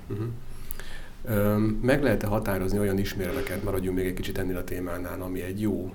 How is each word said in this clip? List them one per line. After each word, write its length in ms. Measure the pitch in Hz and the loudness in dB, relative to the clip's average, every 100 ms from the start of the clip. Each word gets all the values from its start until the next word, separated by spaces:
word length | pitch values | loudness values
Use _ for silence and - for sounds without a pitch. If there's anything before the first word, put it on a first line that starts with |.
| - | -8
Mhm. 160 | 104 117 113 - - - - - - - - | -6 -6 -6 -8 -6 -6 -4 -4 -6 -8 -8
Ö, 320 | - 104 104 107 110 107 | 0 4 6 6 4 4
meg 200 | 120 147 | 4 4
lehet-e 240 | 135 101 104 | 4 4 2
határozni 520 | 107 107 92 95 101 | 0 2 0 2 2
olyan 200 | 101 95 | 2 2
ismérveket, 680 | 98 101 92 92 - 90 | 0 -2 -2 -2 -2 -2
maradjunk 320 | 101 95 92 92 | -2 0 0 0
még 100 | 92 | 0
egy 80 | |
kicsit 240 | 92 104 98 | -2 -4 -2
ennél 180 | 92 90 | -2 -2
a 80 | |
témánál, 580 | 87 90 90 87 87 90 | -4 -4 -4 -4 -6 -6
ami 200 | 92 90 | -6 -4
egy 180 | 90 98 | -4 -2
jó 320 | 107 92 92 | 0 0 -4